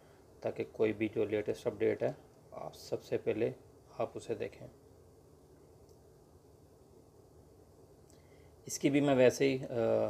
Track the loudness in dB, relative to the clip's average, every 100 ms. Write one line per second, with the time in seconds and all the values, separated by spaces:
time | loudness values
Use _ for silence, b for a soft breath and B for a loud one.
0 | B B -20 -10 -8 -6 -8 0 0 0
1 | -2 0 -2 -2 -2 -4 -6 0 0 0
2 | -2 -4 -16 -20 -18 -14 -12 -14 -10 -10
3 | -4 -4 -2 -2 -2 -4 -16 -20 -12 -8
4 | -8 -8 -8 -8 -8 -10 -20 -20 -20 -20
5 | -20 -20 -20 -20 -20 -20 -20 -20 -20 -20
6 | -20 -20 -20 -20 -20 -20 -20 -20 -20 -20
7 | -20 -20 -20 -20 -20 -20 -20 -20 -20 -20
8 | -20 B B B B -20 -12 0 2 4
9 | 4 6 6 6 2 0 -4 0 2 2